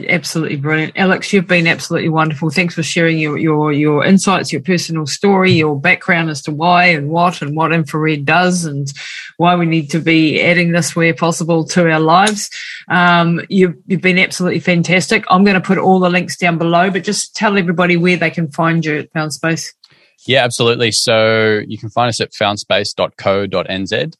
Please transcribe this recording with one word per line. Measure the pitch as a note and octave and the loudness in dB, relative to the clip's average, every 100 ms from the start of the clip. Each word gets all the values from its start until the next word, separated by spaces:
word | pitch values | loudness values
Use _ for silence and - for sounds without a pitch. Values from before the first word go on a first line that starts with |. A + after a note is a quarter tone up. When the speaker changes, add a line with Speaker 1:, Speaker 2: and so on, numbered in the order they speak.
| - | -6
Speaker 1:
absolutely | E3+ C#3 E3+ D#3 D3 | -8 -6 -6 -6 -6
brilliant. | C#3+ D#3 D#3 - | -4 -2 -4 -2
Alex, | F#3+ F#3 - | 0 0 0
you've | G3 E3+ | 0 2
been | F3 E3 | 0 2
absolutely | - - E3+ D#3+ | -2 -4 -2 -2
wonderful. | D#3+ D#3 C#3 D#3+ | 0 -2 -2 -4
Thanks | D3 F3 E3+ | -2 -2 -4
for | |
sharing | D3 F3 E3 D#3+ | -4 0 0 0
your, | D3+ D3 | -2 -2
your, | D#3+ D3+ D3+ | 0 0 0
your | D3 D3+ D3 F#3 | 2 2 2 4
insights, | F#3+ G3+ F3+ D3 | 4 4 0 -2
your | C#3 | -6
personal | B2+ F3 - D#3+ D3 | -2 -2 -2 -6 -6
story, | - G3+ F#3+ F#3 | -2 2 2 4
your | F3 D3+ C#3+ | 2 2 0
background | E3+ - - E3+ D#3+ | 0 -2 0 0 0
as | D3 | -6
to | - | -8
why | D3 E3+ F3 F3+ | -2 2 4 4
and | D#3 C#3+ | 2 0
what | E3 F3+ E3+ | 0 0 0
and | C#3+ D3+ | -6 -2
what | D#3 | 0
infrared | E3 C#3+ D#3 D#3 D3 C#3 | 0 -2 -2 -2 -2 0
does | E3 F3+ F3+ E3 | 2 2 0 -4
and | C#3+ C#3 - - - - - | -6 -8 -10 -14 -14 -14 0
why | E3+ F3 | 2 2
we | E3 | 2
need | E3 C#3+ | 0 -2
to | E3+ | -2
be | D#3+ D#3+ D#3 E2 | 2 4 4 2
adding | B2 F3 E3+ | 0 0 0
this | E3+ - | 0 0
where | E3+ E3 | 0 0
possible | D#3+ E3 E3 E3 E3 D3+ | 0 -2 -2 0 0 0
to | F3+ E3+ | 0 2
our | D#3 | 2
lives. | D#3+ F3 G#3 G#3 - - - - - | 4 4 2 -2 -8 -12 -14 -14 -2
Um, | F3+ F3 F3 E3+ E3 - | 2 4 4 2 -2 0
you've, | F#3+ F#3 - - | 2 2 0 -4
you've | F#3 | -2
been | F#3 F3+ | 2 2
absolutely | - - F3+ F3 | 0 -2 -2 -2
fantastic. | - F3 E3 F#3 - A3 - | 0 0 2 0 2 -2 2
I'm | F#3 G3+ | 2 4
gonna | F#3+ | 2
put | F3+ F#3+ | 0 0
all | F#3 F#3+ | 4 4
the | F3+ | 2
links | F3+ F3 - | 0 -4 -2
down | F3+ E3 | -2 0
below, | E3+ E3+ F#3+ | 0 2 2
but | F#3 | -2
just | F#3+ G3 - - | -4 -6 -6 -2
tell | G#3+ G3+ | 0 0
everybody | F3 E3+ F3+ E3+ | 0 0 2 2
where | F3+ F3 | 2 0
they | E3 | -2
can | E3 D#3+ | -2 -6
find | D#3 E3 E3 | -2 0 0
you | D#3 D3 | -2 -4
at | - | -6
Found | D#3+ D#3 | -6 -6
Space. | C#3+ D#3+ E3 - _ _ _ _ _ - | -4 -4 -4 -8 _ _ _ _ _ 0
Speaker 2:
Yeah, | C3 | 2
absolutely. | B2 A#2 A#2 A#2 A#2 | 2 2 0 2 0
So | G#2+ - A2+ A2 A2 A2 G#2+ - | 0 2 2 4 2 2 0 -4
you | G#2+ | -10
can | A2+ | -6
find | - A#2+ | -2 -2
us | A2 | -2
at | G#2+ | -6
found | - G#2 G2+ | -2 -2 -2
space | - F#2+ G2+ | -2 -2 -2
dot | - F2+ - | -4 -4 -2
co | G2+ G2 G2 | -2 0 0
dot | F#2 E2+ | -4 -4
N | F#2+ G2 | -6 -4
Z, | A2 D#3 | -4 -4